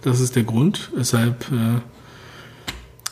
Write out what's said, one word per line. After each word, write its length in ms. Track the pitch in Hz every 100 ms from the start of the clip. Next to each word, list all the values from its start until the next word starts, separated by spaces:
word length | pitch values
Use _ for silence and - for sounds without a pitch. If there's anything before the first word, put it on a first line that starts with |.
das 180 | - 123
ist 160 | 127 127
der 80 |
Grund, 480 | 110 117 151 156 -
weshalb, 560 | - 123 117 117 120 -
äh, 300 | 127 113 117 117 - - - - - - - - - - - -